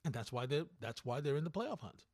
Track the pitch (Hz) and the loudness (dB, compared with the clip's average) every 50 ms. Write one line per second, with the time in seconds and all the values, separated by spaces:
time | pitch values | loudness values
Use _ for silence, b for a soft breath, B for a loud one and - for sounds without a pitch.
0 | - 156 123 120 110 - 127 123 123 127 143 147 170 170 - - 110 110 113 - | 0 0 -2 -2 -4 -2 -2 -2 0 2 2 2 2 0 -6 -6 -4 -4 -4 -2
1 | - 123 120 139 147 147 139 147 160 170 147 196 233 285 - - 123 87 - - | 0 0 0 2 2 2 2 2 2 0 0 0 0 0 -2 -4 -6 -10 -12 -14
2 | - _ | -20 _